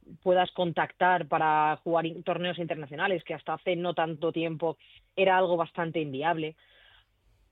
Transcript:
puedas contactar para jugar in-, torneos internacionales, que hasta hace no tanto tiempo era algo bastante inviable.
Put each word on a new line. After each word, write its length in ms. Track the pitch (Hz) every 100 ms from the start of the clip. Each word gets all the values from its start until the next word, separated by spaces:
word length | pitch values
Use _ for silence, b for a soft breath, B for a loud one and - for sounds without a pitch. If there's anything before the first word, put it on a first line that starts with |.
| - 170
puedas 260 | 185 180 180
contactar 760 | - 175 160 156 - 180 180 151
para 500 | 165 156 156 151 151
jugar 240 | - 165 165
in-, 160 | 165
torneos 340 | 175 170 180 170
internacionales, 680 | 165 156 143 147 196 180
que 120 | - 156
hasta 180 | -
hace 220 | 156 - 170
no 180 | 175
tanto 380 | 165 160 156 165
tiempo 460 | 165 165 160 165 160 b b b -
era 220 | 190 185
algo 200 | 185 170
bastante 420 | 160 - 165 165
inviable. 560 | 151 131 156 165 156 160 b b b b b _ _ _ _